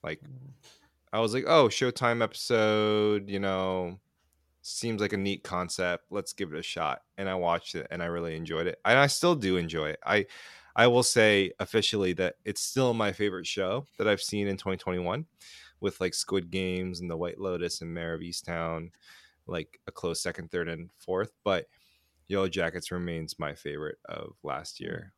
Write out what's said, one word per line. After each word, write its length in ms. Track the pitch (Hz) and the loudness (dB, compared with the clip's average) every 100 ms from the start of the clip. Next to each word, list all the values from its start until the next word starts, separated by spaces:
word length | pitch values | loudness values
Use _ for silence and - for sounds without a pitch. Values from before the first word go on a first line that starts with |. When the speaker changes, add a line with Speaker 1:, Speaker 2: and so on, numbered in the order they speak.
Speaker 1:
Like, 180 | 80 80 | -8 -8
Speaker 2:
Mm. 300 | - 131 135 - - - _ _ _ | -12 -18 -18 -20 -20 -20 _ _ _
Speaker 1:
I 60 | 107 | 0
was 120 | 113 | 0
like, 100 | 123 - | 0 6
"Oh, 220 | 160 120 | 8 8
Showtime 540 | - 131 - 123 117 | 4 -2 2 0 2
episode, 1040 | 113 - - 117 107 107 107 107 107 104 101 | -2 -4 0 4 4 4 4 4 2 0 -2
you 120 | 98 | -2
know, 580 | 98 95 95 92 90 98 _ _ _ _ _ _ | 0 0 0 -2 -4 -8 _ _ _ _ _ _
seems 380 | - - 117 107 | -12 -6 -4 0
like 120 | 104 | 0
a 40 | 104 | 0
neat 260 | 98 98 | 0 -2
concept. 640 | - 90 87 - 90 87 _ | -4 -4 -2 -2 0 -2 _
Let's 220 | 101 87 | -6 -6
give 200 | - 90 | -8 -6
it 60 | 76 | -6
a 40 | |
shot." 400 | - - 76 67 _ - | -6 -2 -2 -2 _ -8
And 100 | 95 | -4
I 60 | |
watched 400 | 92 87 85 - | 0 2 2 -2
it, 120 | 87 64 | -10 -8
and 120 | 87 | -6
I 40 | 85 | -4
really 300 | 85 82 80 | -4 -4 -6
enjoyed 300 | 80 82 87 | -4 -2 -2
it. 120 | - | 0
And 140 | 98 127 | 4 6
I 80 | 139 | 6
still 280 | - 170 | 4 2
do 220 | 160 98 92 | 4 2 2
enjoy 340 | 82 80 76 | 0 -2 -4
it. 100 | 76 | -4
I, 220 | - 107 - - - - - - | 2 2 2 -8 -18 -20 -6 6
I 100 | 117 | 8
will 160 | 120 | 8
say 500 | 120 120 107 101 92 - | 6 6 8 8 4 -2
officially 540 | 104 113 - 107 92 | 0 2 2 2 0
that 220 | 87 90 - | 2 0 -2
it's 160 | 107 98 | -8 -4
still 320 | - 135 127 | -2 2 2
my 180 | 113 104 | 2 0
favorite 340 | 92 104 92 85 | 0 -2 -2 -6
show 400 | - 92 117 139 - | -2 -2 -2 -6 0
that 80 | 107 | 2
I've 140 | 98 | 2
seen 240 | - 104 101 | 0 0 0
in 80 | 95 | -2
twenty 200 | 98 92 | -2 -4
twenty-one, 480 | - 90 87 120 160 _ - - - _ | -2 -2 -2 -4 -8 _ -20 -20 -20 _
with, 200 | 104 - | -4 -2
like, 140 | 92 | -4
Squid 360 | - - 98 85 | -2 -2 -2 0
Games 500 | 95 92 92 92 85 | -2 0 -2 -4 -6
and 100 | 87 | -6
The 60 | 82 | -4
White 220 | 87 - | -4 -4
Lotus 400 | 95 90 85 - | -4 -2 -4 -4
and 120 | 82 | -8
Mare 200 | 85 85 | -6 -6
of 60 | 85 | -6
Easttown, 680 | 85 85 - 85 82 80 85 _ - - _ _ - | -6 -10 -6 -4 -4 -4 -8 _ -20 -20 _ _ -8
like, 340 | 87 80 - - | -8 -8 -14 -18
a 60 | |
close 280 | - 87 82 | -6 -4 -4
second, 280 | - 87 82 | -6 -6 -6
third, 180 | 90 82 | -4 -4
and 220 | 82 85 _ | -6 -12 _
fourth. 340 | - 92 110 _ | -4 -2 -4 _
But 240 | 104 92 - _ _ _ _ _ _ | 0 0 -2 _ _ _ _ _ _
Yellow 200 | 98 95 | 0 0
Jackets 440 | 92 82 87 - | 0 0 -2 -6
remains 460 | 90 87 82 80 - | -4 -4 -4 -6 -6
my 160 | 76 | -6
favorite 440 | 76 73 73 76 - | -6 -8 -6 -8 -8
of 300 | - 78 71 - | -12 -12 -12 -12
last 340 | 76 67 82 - | -8 -6 -8 -12
Speaker 2:
Hmm. 60 | |
Speaker 1:
year. 280 | 50 50 92 | -8 -8 -12